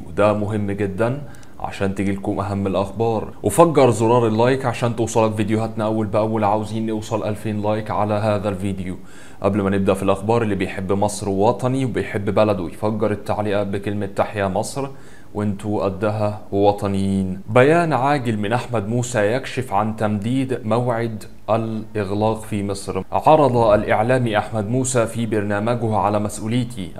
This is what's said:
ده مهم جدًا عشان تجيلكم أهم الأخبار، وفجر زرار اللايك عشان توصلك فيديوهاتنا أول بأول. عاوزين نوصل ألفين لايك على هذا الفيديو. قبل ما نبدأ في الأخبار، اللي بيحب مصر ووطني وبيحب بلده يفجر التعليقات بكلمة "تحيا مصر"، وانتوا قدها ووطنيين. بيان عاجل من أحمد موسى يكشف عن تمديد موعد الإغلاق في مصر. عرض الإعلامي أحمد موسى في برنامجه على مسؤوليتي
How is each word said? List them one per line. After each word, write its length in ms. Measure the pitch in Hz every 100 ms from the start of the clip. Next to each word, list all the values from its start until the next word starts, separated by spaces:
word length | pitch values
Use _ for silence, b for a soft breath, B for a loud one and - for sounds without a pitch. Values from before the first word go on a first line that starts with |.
| 82 85
ده 160 | 104
مهم 380 | 104 101 107 101
جدًا 520 | 101 98 92 117 143 143 B B B
عشان 340 | - - 98
تجيلكم 460 | 98 98 98 104 95
أهم 260 | 101 98 98
الأخبار، 640 | 90 101 107 117 107 - -
وفجر 480 | 104 156 170 143 127
زرار 360 | 107 113 123 113
اللايك 380 | 107 120 135
عشان 320 | 123 113 120 117
توصلك 380 | 110 117 110
فيديوهاتنا 500 | 104 107 110 110 110
أول 220 | 107 110 104
بأول. 380 | 107 110 110
عاوزين 420 | 104 107 101 110 110
نوصل 420 | 110 107 107 104
ألفين 340 | 107 110 107
لايك 280 | 104 107 107
على 240 | 92 107
هذا 340 | 104 110 104 104
الفيديو. 480 | 95 101 95 92 87 B B B B
قبل 200 | 98 104
ما 80 | 98
نبدأ 240 | 98 98
في 80 | 95
الأخبار، 400 | 98 98 104 117
اللي 120 | 110
بيحب 380 | 95 92 - 95
مصر 360 | 101 104 - 101
ووطني 560 | 98 107 123 127 131
وبيحب 500 | 131 95 - 107 104
بلده 320 | 101 107 95 82
يفجر 440 | - 107 110 107
التعليقات 560 | 101 - 104 104 101 101
بكلمة 400 | 101 104 104 98
"تحيا 420 | 98 101 104 98
مصر"، 400 | 95 110 139 135 B B B B
وانتوا 500 | 104 104 101 107 104
قدها 560 | 101 92 107 107 104 104 -
ووطنيين. 880 | 98 101 101 101 98 98 98 95 95 101
بيان 440 | 120 135 170 165
عاجل 440 | 127 135 147 117 107
من 160 | 101
أحمد 360 | 120 123 117 101
موسى 440 | 123 123 113 104
يكشف 400 | 127 135 - 104
عن 240 | 98 110 107
تمديد 640 | 107 107 110 131 131 120
موعد 600 | 110 117 123 113 117 107 - - -
الإغلاق 880 | 113 113 110 107 110 95 104 110 110
في 260 | - 104 101
مصر. 360 | 98 - 92 -
عرض 440 | 95 - 156 139 120
الإعلامي 840 | 113 107 101 107 113 127 117 104
أحمد 300 | 101 110 101
موسى 380 | 127 127 123 110
في 200 | 110 113
برنامجه 720 | 107 104 101 110 120 113 104
على 220 | 98 104
مسؤوليتي 720 | 104 - 110 123 123 120 85